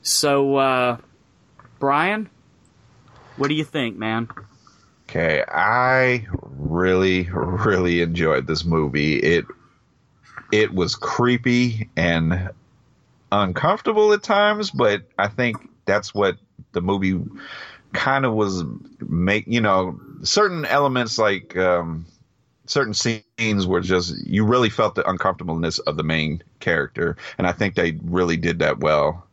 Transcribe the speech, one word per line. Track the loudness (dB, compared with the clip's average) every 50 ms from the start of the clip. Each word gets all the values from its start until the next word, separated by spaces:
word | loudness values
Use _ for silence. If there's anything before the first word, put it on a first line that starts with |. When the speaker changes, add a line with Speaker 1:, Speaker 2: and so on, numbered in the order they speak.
| _
Speaker 1:
So, | -2 -2 0 2 2 2 4 2 2 2
uh, | 2 2 2 2 2 2 0 0 -2 -8 _ _ _ _ _ _ _ _ _ _ _ -20 -20 _ _
Brian, | 0 2 2 2 2 2 0 -2 -6 -10 _ _ _ _ _ _ _ _ _ _ _ _ _ _ _ -20 -20 -20 -20 -20 -6
what | -4 -2 -2
do | 0
you | -2 -4
think, | -4 _ -4 -4 -4 -4
man? | -6 -4 -4 -2 -4 -4 -6 -10 -18 -18 -20 _ _ _ -20 _ _ _ _ _ _ _ -6
Speaker 2:
Okay, | -2 0 0 2 2 0 0 -2
I | 0 0 0 2 2 2 2 4 4 4 4 2 2 0 -4 -6 -10 -10 -10
really, | -12 -14 -8 -6 -4 0 0 2 2 4 4 4 2 2 0 0 -2 -4
really | -4 -4 -2 -2 0 0 2 2 2 2 2 2 2 2
enjoyed | 0 0 0 2 2 2 2 0
this | -2 -4 -4 -2
movie. | 0 0 2 0 0 0 0 0 2 0
It, | 2 2 2 2 2 0 -4 -14 _ _ _ _ _ _ _ _ _ _ _ _ _ _ -20 -20 -20 -6 0 2
it | 2 2 2 2
was | 0 0 0 -2
creepy | -4 -6 -6 0 2 2 2 2 2 2 2 2 2 2 0 0 -4 -8 -6 _
and | 0 2 2 2 2 2 2 0 0 -2 -6 -10 -14 _ _ _ _ _ _ _ _ _ _ _ _ _ _ 0
uncomfortable | 0 0 0 -2 0 0 0 0 0 0 -2 2 4 4 4 4
at | 2 2
times, | 0 2 4 4 2 2 0 -4 -6
but | -2 2 2 2 2 0 -4 _ _ -2
I | -2 -2
think | 0 -2 -2 -2 -2 -4 -12 -18 _ _ _
that's | 0 0 0 0 -2 -2
what | 0 0 0 0 -2 _ _ _ _ -20 _ _
the | -4
movie | -2 0 0 0 0 0 0 -2 -4 -8 -12 -16 -18 -18 -18 -18 -18 -18 -20 -20 _ _ -8
kind | -4 -2 0 0 2 0
of | 0 0
was | 0 0 0 0 -4 -4 -6 -8 -12 -16 -20 -18 _
make, | -10 -6 -2 0 2 2 2 0 0
you | -2 -2 0
know, | 2 2 2 2 0 -2 -6 -12 -16 -20 -20 -10 -6
certain | -2 2 2 2 2 0 -4 -4
elements | 0 2 2 2 2 0 0 -2 -2 -2 0
like, | 0 0 0 -2 -6 -8 -4
um, | 0 2 2 2 2 0 -4 -8 -10 -10 -14 _ _ _ _ _ _ _ _ _ _ _
certain | -6 -2 -2 -2 -2 -2
scenes | -4 -2 -2 -4 -4 -8 _ _ -4 -2 0 0 0 0
were | 0 0 -2
just, | 0 2 0 0 0 -2 -6 -8 -6
you | -2 0 0 2
really | 4 4 4 2 2
felt | 2 2 0 0 2
the | 0 -2 -2
uncomfortableness | -2 0 -2 -2 -2 -2 -4 -6 -4 -2 -2 -2 -4 -4
of | -4 -4 -4
the | -4 -2
main | -2 -2 -2 -2 -2 -4 -6 -10 _ _ _
character, | -4 -2 0 0 -2 -4 _ -4 -4 -4 -4 -6 -12 -18 -8 -2
and | -2
I | -2 0
think | 0 -2 -2 0
they | 0 0 0 -2 -4 -8
really | -4 0 0 2 2 0
did | 0 0 -2 0 0
that | 0 0 0 0
well. | 2 2 2 4 2 0 -2 -4 -12 _